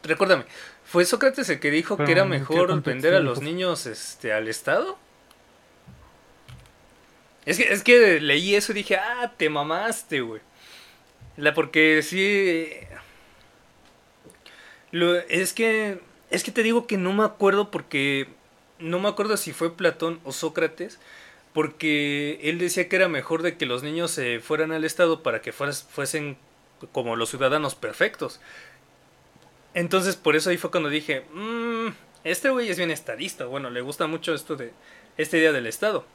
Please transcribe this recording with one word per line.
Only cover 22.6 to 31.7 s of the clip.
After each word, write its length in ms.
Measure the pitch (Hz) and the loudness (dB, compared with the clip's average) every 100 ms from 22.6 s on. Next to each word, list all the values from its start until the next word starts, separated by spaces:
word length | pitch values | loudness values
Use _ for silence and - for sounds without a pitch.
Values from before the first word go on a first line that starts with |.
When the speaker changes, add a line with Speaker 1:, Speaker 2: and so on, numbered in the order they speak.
| 175 185 175 | -2 -2 0
Speaker 1:
que 80 | 185 | 2
era 120 | 185 | 2
mejor 340 | 147 - 160 | 0 -2 -2
de 140 | 170 165 | -2 -2
que 80 | 131 | -4
los 160 | 123 | -4
niños 280 | 147 160 170 | -4 -4 -4
se 300 | 156 123 117 | -2 -4 -4
fueran 320 | - 156 160 | -4 -2 -2
al 120 | 160 | -2
Estado 380 | 160 - 170 156 | -4 2 2 2
para 200 | - 113 | -2 -4
que 100 | - | -6
fueras-, 300 | - 139 139 - | -6 -6 -6 -10
fuesen 460 | - 139 156 147 135 _ _ _ _ 131 | -8 -6 -6 -8 -12 _ _ _ _ -8
como 220 | - 120 117 | -6 -4 -2
los 120 | 117 | -4
ciudadanos 440 | 131 131 151 143 | 0 0 2 -2
perfectos. 680 | - 110 - 208 - 131 - - - - - _ _ _ _ _ _ - _ _ | -6 -10 -2 -2 -2 -10 -10 -20 -20 -20 -20 _ _ _ _ _ _ -20 _ _
Entonces, 420 | 175 170 190 185 185 | -6 0 0 0 -2
por 180 | 160 151 | 2 2
eso 120 | 180 | 2
ahí 60 | 175 | -2
fue 140 | 180 | -2
cuando 180 | 175 147 | -2 -2
dije, 360 | 151 147 135 - | -4 -4 -6 -6
"Mm, 540 | 160 220 233 233 | -12 -8 -6 -6